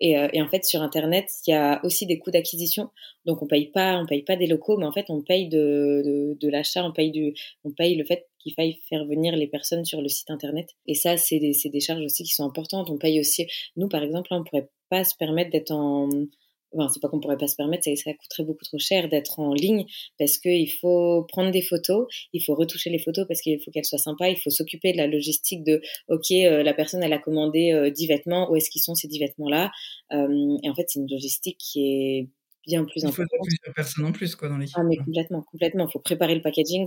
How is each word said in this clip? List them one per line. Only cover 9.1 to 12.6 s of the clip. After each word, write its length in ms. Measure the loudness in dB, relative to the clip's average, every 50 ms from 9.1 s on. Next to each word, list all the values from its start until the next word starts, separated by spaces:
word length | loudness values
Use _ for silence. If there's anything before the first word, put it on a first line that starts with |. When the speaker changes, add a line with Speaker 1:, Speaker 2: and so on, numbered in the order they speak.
| 0 0 0 0 0
Speaker 1:
les 120 | 0 -2 -2
personnes 360 | -4 -6 -4 -4 -4 -2 -2
sur 160 | -4 -4 -4
le 80 | -4 -4
site 220 | -4 -6 -6 -8
Internet. 380 | -8 -8 -8 -6 -6 -6 -8 -10 -14 _ _
Et 80 | -4 -2
ça, 220 | 0 2 2 2
c'est 220 | 2 2 2 2 2
des, 140 | 2 2
c'est 160 | 0 0 -2 -2
des 120 | -2 -2
charges 240 | -2 -2 -2 -4 -4
aussi 180 | -4 -4 -4 -4
qui 80 | -2
sont 120 | -2 -2 -2
importantes. 440 | -4 -4 -6